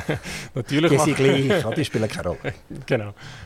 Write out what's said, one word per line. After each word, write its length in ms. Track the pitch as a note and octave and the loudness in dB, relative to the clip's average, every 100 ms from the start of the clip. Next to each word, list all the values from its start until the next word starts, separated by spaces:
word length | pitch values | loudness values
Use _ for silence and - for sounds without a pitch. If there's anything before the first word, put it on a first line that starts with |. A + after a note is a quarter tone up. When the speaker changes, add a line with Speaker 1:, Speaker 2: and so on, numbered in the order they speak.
| - - | -2 -4
Speaker 1:
<laughs> 380 | - - - | -6 -12 -8
Natürlich 360 | C3 - C#3 D#3+ | -8 -2 2 4
Speaker 2:
Die 40 | C#3 | 6
Speaker 1:
macht 80 | |
Speaker 2:
sind 120 | D3 C3+ | 4 4
gleich, 500 | C3+ C3+ C3+ F3+ A2 | 4 4 4 2 0
oder? 80 | |
Die 100 | D#3 | -2
spielen 240 | C#3 A#2 G#2+ | -2 0 -2
keine 200 | - F2+ | -2 -6
Rolle. 260 | D#2 C3+ - - | -4 -6 -10 -14
Speaker 1:
<laughs> 180 | C#3 - | -16 -2
Genau. 260 | B2+ G2+ G2+ - - | -2 -2 -10 -16 -18